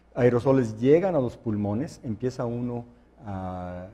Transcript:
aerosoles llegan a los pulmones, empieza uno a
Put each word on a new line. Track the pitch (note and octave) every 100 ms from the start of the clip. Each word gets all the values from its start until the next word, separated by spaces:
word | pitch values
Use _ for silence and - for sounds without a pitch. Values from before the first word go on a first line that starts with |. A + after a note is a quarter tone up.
| _ -
aerosoles | B2 B2 C3+ C3+ A#2 G#2+
llegan | B2 D#3+ G3 E3
a |
los | B2 -
pulmones, | - G#2 G2+ G#2 C#3+ -
empieza | C3 G#2 B2+ B2 A#2+
uno | A#2+ B2 A#2+ A#2+ - _ _ G#2
a | G2 F#2 F#2 F2+ F2+ F#2